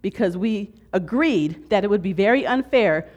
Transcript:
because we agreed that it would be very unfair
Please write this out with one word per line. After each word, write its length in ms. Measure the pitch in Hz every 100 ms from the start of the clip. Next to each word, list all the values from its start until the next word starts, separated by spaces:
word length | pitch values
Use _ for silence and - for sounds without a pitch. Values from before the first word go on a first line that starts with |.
because 340 | 196 - 202 180
we 340 | 220 220 208 - _
agreed 800 | 190 160 240 330 - 151 165 -
that 120 | 208
it 60 | 202
would 140 | 208
be 100 | 180
very 340 | 175 202 262 -
unfair 600 | 254 269 262 202 156 160